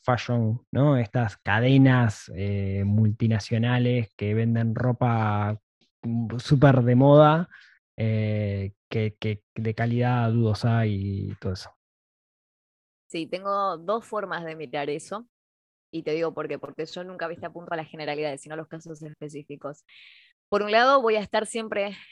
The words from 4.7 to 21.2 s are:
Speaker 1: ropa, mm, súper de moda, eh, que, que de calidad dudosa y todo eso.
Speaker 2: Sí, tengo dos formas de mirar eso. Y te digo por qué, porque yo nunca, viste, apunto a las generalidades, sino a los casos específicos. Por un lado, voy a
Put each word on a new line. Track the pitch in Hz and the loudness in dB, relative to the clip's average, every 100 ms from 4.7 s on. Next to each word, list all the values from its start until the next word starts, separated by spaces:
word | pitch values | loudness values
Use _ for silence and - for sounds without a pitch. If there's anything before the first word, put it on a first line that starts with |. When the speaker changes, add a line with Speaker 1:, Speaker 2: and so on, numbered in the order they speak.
Speaker 1:
ropa, | 113 123 120 123 113 107 104 104 104 _ _ _ _ | -2 -2 0 0 2 0 0 -2 -6 _ _ _ _
mm, | 117 117 110 117 | -6 -4 -4 -4
súper | - 139 139 127 | 0 6 8 6
de | 120 123 | 6 6
moda, | 139 147 151 160 180 - - _ _ - | 8 10 8 6 -2 -10 -20 _ _ -6
eh, | 110 110 107 107 104 98 98 - - | -2 -2 -2 -2 -2 -4 -6 -10 -8
que, | 113 110 - | -4 -4 -4
que | 110 104 _ | -6 -6 _
de | - 113 | -6 -4
calidad | 110 117 120 123 123 117 | -2 0 0 2 2 2
dudosa | 117 110 104 120 117 110 | 2 2 2 2 2 0
y | 98 98 98 98 98 | -2 -4 -4 -6 -8
todo | 98 | -8
eso. | 92 - _ _ _ _ _ _ _ _ _ _ _ _ _ _ | -8 -12 _ _ _ _ _ _ _ _ _ _ _ _ _ _
Speaker 2:
Sí, | 170 156 | -10 -8
tengo | 185 196 202 196 165 | -8 -4 -2 -2 -4
dos | 165 226 | -4 -6
formas | 226 214 190 165 | -4 -8 -6 -8
de | 165 160 | -8 -10
mirar | 139 147 143 | -8 -6 -4
eso. | 147 - 202 240 _ _ _ _ _ _ | -6 -8 -14 -14 _ _ _ _ _ _
Y | 160 | -10
te | 156 | -4
digo | 156 165 | -2 -4
por | 151 151 | -4 -8
qué, | 143 | -8
porque | - 143 160 | -10 -12 -10
yo | 180 | -12
nunca, | 180 180 165 | -12 -10 -10
viste, | 170 170 | -10 -14
apunto | 175 175 | -14 -10
a | 170 | -8
las | 156 | -8
generalidades, | 160 147 147 151 139 | -10 -8 -6 -6 -8
sino | 151 | -12
a | 156 | -14
los | 156 | -12
casos | 160 165 156 | -14 -16 -16
específicos. | 156 151 156 147 147 143 143 147 _ - - - _ _ - | -16 -16 -16 -14 -16 -14 -14 -14 _ -20 -20 -20 _ _ -4
Por | 202 | -4
un | 208 | 0
lado, | 220 262 277 | 2 4 4
voy | 226 | 4
a | 214 | 0